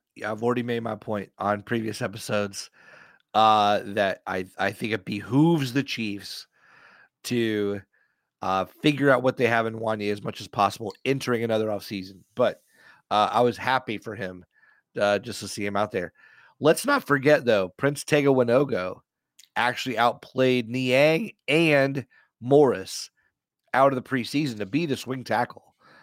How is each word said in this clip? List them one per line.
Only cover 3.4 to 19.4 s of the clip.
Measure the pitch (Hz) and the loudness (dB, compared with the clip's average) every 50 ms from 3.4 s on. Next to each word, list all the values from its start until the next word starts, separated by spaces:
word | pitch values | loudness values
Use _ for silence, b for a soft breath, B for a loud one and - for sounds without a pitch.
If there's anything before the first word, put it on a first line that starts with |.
| 110 110 110 107 104 104 104 98 98 | 6 6 6 6 4 4 2 0 -2
that | 98 101 107 101 95 90 - - | -4 -2 0 0 0 0 -4 -6
I, | 98 95 95 92 92 _ | -6 -6 -6 -6 -8 _
I | - 95 98 107 | -4 -4 -4 -4
think | - 123 107 | -4 -4 -4
it | 107 101 - | -4 -4 -4
behooves | - 107 98 87 95 123 139 156 170 170 151 135 123 | -6 -8 -8 -4 0 2 4 4 4 4 2 0 -2
the | 120 139 135 | -2 -4 -4
Chiefs | - - 120 113 104 98 98 - - - - - _ b b b b b b b b b b b b b _ - | -4 -6 -6 -6 -6 -8 -10 -12 -14 -16 -16 -18 _ b b b b b b b b b b b b b _ -8
to, | - 123 120 117 110 107 104 104 101 101 98 - _ _ _ _ _ _ _ _ _ _ - | -4 -2 0 0 0 0 -2 -2 -2 -4 -6 -10 _ _ _ _ _ _ _ _ _ _ -8
uh, | 98 95 95 95 92 - - _ | -4 -2 0 0 -2 -4 -6 _
figure | - 151 147 135 139 139 | 0 0 2 4 4 4
out | 131 123 127 | 4 4 4
what | 131 123 | 0 0
they | - 123 | 2 2
have | 113 117 113 113 | 2 2 2 0
in | 113 113 113 | -2 -4 -6
Wanya | 113 110 110 107 104 104 | -4 -4 -4 -2 -2 -4
as | 104 101 | -4 -4
much | 95 113 104 - | -6 -10 -10 -10
as | 107 90 | -12 -6
possible | - 104 101 98 - - 113 101 - _ - | 0 0 0 0 0 -4 -10 -12 -10 _ -4
entering | 131 139 135 - 127 123 113 117 | -4 -4 -2 -2 -2 -2 -2 0
another | 113 110 110 110 | 0 0 0 -2
offseason. | 107 104 98 - - 110 98 92 98 98 90 _ _ - | -2 -4 -6 -8 -8 -10 -10 -10 -12 -16 -20 _ _ -2
But, | 123 123 104 - - _ b b b b b b b b - | 0 0 0 0 -4 _ b b b b b b b b 0
uh, | 98 104 104 - | 2 2 2 2
I | - 113 | 2 2
was | 123 123 113 | 2 2 0
happy | - - 127 131 131 - - 107 | -2 -2 -2 -2 -2 -2 -4 -10
for | 98 - 117 104 | -10 -10 -12 -10
him, | 98 98 92 92 90 85 _ b b b b b b b b - 117 | -10 -10 -10 -10 -14 -20 _ b b b b b b b b -4 0
uh, | 104 101 104 101 | 2 2 2 0
just | 101 120 101 - | -2 -6 -12 -10
to | 107 | -10
see | 95 - 113 101 | -12 -10 -8 -8
him | 101 98 | -4 -2
out | 98 107 104 | -2 -2 -2
there. | - 95 87 82 _ b b b b b b b b b | -4 -6 -6 -6 _ b b b b b b b b b
Let's | 127 151 170 - - | 2 2 2 2 2
not | 262 285 262 - | -2 -2 0 0
forget, | - 143 135 127 147 151 - 123 | 0 0 2 4 4 4 4 4
though, | 120 110 101 95 90 | 2 2 2 0 -2
Prince | - - - 143 147 - - | -4 -2 -2 -2 -2 -2 -4
Tega | - 151 147 139 | 0 2 2 4
Wanogho | 139 135 127 123 117 120 135 147 123 120 90 92 92 98 - _ _ _ _ _ _ _ _ | 4 4 4 4 4 4 2 2 0 -2 -4 -4 -6 -8 -12 _ _ _ _ _ _ _ _